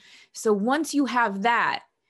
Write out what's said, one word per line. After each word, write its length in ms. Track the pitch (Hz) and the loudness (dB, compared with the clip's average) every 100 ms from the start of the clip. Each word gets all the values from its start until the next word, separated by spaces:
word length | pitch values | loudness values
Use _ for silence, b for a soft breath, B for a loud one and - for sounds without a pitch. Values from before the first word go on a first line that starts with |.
| B B B | B B B
So 200 | - 220 | -6 0
once 400 | 202 220 294 294 | 0 0 -2 0
you 140 | 285 254 | 0 0
have 360 | 247 226 196 | 0 0 0
that, 420 | 226 226 160 - - _ _ | 0 2 0 -2 -8 _ _